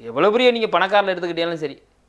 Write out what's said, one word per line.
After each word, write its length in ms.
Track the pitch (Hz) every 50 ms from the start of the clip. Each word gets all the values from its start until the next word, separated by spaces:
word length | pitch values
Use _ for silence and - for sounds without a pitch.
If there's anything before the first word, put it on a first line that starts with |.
| 113
எவ்வளவு 280 | 117 117 139 175 214
பெரிய 200 | 208 240 254 247
நீங்க 280 | 240 233 220 180 170 170
பணக்காரல 340 | 185 190 208 202 196 190 180
எடுத்துக்கிட்டாலும் 400 | 175 180 175 170 165 170 170 170
சரி, 280 | 156 151 135 135 - _ _ _ _ _